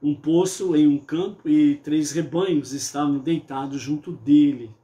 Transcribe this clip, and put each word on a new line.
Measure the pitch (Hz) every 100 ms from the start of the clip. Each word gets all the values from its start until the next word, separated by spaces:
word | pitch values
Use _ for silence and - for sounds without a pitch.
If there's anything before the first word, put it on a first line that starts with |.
um | 147 143
poço | 151 165 185 - 185 156
em | 151
um | 143
campo | - 156 196 202 156
e | 151 147 143
três | 151 156 147
rebanhos | 151 151 165 190 156 135
estavam | 135 - 143 147 139
deitados | 135 160 - 135 139 139
junto | 123 151 180
dele | 151 117 147 147 123 117 -